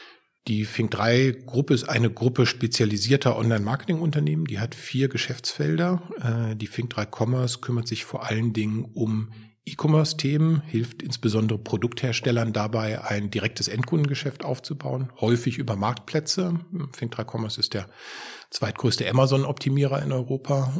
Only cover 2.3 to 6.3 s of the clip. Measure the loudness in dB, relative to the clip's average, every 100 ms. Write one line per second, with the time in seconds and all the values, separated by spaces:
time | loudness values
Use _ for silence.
2.3 | 4 4 4 0 2 2 2 4 4 4
3.3 | 2 4 2 2 -2 0 0 2 2 2
4.3 | 0 -2 -2 -4 -6 -6 0 0 0 -4
5.3 | -6 -6 -2 0 2 2 0 -4 -6 -2